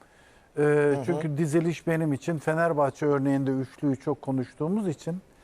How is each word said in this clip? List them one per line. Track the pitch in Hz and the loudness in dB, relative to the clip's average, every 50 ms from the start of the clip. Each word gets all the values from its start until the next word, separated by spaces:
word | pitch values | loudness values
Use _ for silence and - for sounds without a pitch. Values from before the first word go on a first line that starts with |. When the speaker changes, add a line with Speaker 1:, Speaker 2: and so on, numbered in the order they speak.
| - _ _ _ - - _ _ _ _ - 147 | -16 _ _ _ -20 -20 _ _ _ _ -4 0
Speaker 1:
Ee, | 147 | 2
Speaker 2:
Hı | 147 147 147 147 147 | 4 4 4 4 4
hı. | 143 139 131 | 2 2 0
Speaker 1:
çünkü | 113 170 151 160 160 143 | -2 -2 -2 -2 -2 -2
diziliş | 139 170 151 139 170 160 175 160 - - | -2 0 2 2 2 2 0 -2 -4 -2
benim | - 165 160 165 156 143 | -2 0 0 0 0 -2
için | 127 - - 170 151 | -2 -2 -4 -4 -4
Fenerbahçe | - - 160 160 170 170 165 147 143 135 127 - 156 | -2 -2 0 2 2 2 2 2 0 0 0 0 0
örneğinde | 147 143 139 135 139 139 139 139 131 | 2 2 2 2 2 0 0 0 0
üçlüyü | 135 131 131 127 - - - 143 135 | -2 -2 -4 -6 -6 -4 -2 -2 -2
çok | 123 - 156 143 - - | -2 -2 -4 -6 -4 -4
konuştuğumuz | - 131 131 123 - - - 151 160 190 220 214 185 | -4 -2 -2 -2 -4 -6 -6 -4 -2 -2 -2 -2 -2
için | 143 - - - 170 185 - - - _ | -4 -6 -6 -8 -8 -8 -10 -16 -20 _